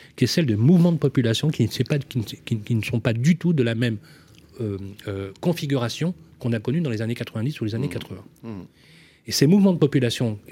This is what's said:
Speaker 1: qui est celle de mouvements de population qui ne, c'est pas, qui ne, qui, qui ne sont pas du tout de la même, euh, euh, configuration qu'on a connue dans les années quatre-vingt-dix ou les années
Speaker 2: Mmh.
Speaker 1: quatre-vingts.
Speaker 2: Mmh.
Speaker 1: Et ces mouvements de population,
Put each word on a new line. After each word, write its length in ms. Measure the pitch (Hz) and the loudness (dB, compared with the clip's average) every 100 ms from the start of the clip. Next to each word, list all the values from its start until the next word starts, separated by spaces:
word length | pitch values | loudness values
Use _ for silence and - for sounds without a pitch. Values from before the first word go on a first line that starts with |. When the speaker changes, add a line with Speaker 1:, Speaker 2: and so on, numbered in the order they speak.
| - - | -12 -2
Speaker 1:
qui 80 | |
est 40 | - | 0
celle 200 | - 147 | 2 2
de 80 | 104 | 4
mouvements 360 | 123 180 175 | 6 6 6
de 60 | 165 | 4
population 520 | 143 135 113 110 151 | 0 2 2 2 0
qui 120 | - | 0
ne, 60 | 113 | 0
c'est 180 | - 127 | 0 -2
pas, 120 | 147 | -2
qui 180 | - 127 | -2 -6
ne, 60 | |
qui, 340 | 104 - - 113 | -6 -10 -6 -6
qui 160 | 104 | -2
ne 80 | 117 | -2
sont 160 | 107 117 | -2 -2
pas 140 | 120 | 0
du 240 | 113 135 175 | 0 2 2
tout 160 | 175 | 2
de 80 | 160 | 2
la 140 | 117 113 | 0 0
même, 220 | 123 107 - - - - - - | -2 -2 -10 -20 -20 -20 -20 -10
euh, 180 | 110 95 98 101 - | -8 -6 -10 -14 -10
euh, 240 | 98 98 95 | -8 -8 -6
configuration 760 | 175 165 143 139 117 - 160 185 - - | -4 -2 -2 -2 -2 -2 -4 -4 -12 -8
qu'on 120 | 123 | -4
a 60 | 117 | -2
connue 220 | 107 156 | -2 -2
dans 80 | 156 | -2
les 140 | 110 | -2
années 100 | 110 | -4
quatre-vingt-dix 480 | 120 117 110 113 151 | -6 -6 -6 -6 -4
ou 40 | 113 | -6
les 100 | 110 | -4
années 100 | - | -4
Speaker 2:
Mmh. 60 | |
Speaker 1:
quatre-vingts. 340 | 110 - 95 98 _ | -6 -10 -16 -18 _
Speaker 2:
Mmh. 80 | 113 101 90 _ _ - - _ - | -14 -12 -14 _ _ -20 -20 _ -6
Speaker 1:
Et 40 | |
ces 160 | - 143 | 2 4
mouvements 260 | 202 196 | 6 4
de 60 | 175 | 4
population, 580 | 139 143 120 - 120 104 - | 2 2 0 -2 -4 -4 -12